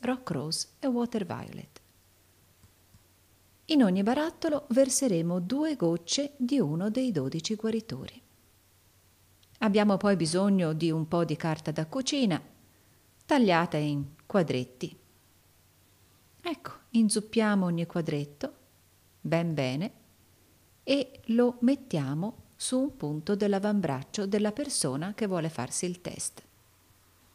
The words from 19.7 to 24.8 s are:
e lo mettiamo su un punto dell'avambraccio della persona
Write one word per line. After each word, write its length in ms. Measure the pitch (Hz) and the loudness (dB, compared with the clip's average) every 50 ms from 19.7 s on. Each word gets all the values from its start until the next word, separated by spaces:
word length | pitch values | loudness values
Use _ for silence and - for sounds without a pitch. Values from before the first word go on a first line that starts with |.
| 127 143 180 240 - - _ _ _ _ _ _ _ _ _ _ _ _ _ _ _ _ _ | -2 -2 -4 -6 -8 -14 _ _ _ _ _ _ _ _ _ _ _ _ _ _ _ _ _
e 360 | - 269 285 - - - - - | 0 0 0 0 -4 -10 -10 -4
lo 320 | - 226 233 247 247 247 - | 0 2 4 4 2 2 2
mettiamo 840 | 240 247 285 285 - - - 156 139 131 147 156 185 220 - - - - _ | 2 2 2 2 -2 -4 -2 -2 -2 -2 -2 -4 -4 -6 -8 -10 -18 -20 _
su 240 | - - - 254 254 | -10 -6 -2 -2 0
un 160 | 269 294 269 | -2 -2 -4
punto 400 | - 160 147 151 156 156 - 208 | -6 -6 -6 -6 -4 -2 -2 -2
dell'avambraccio 920 | 196 214 208 196 196 196 208 214 208 185 - 135 127 135 - - - 214 | 0 2 0 0 0 0 0 0 0 0 0 -2 -4 -6 -8 -8 -6 -4
della 240 | 196 202 208 214 208 | -2 0 0 0 0
persona 640 | 208 277 294 285 - - | -2 -4 -6 -4 -4 -2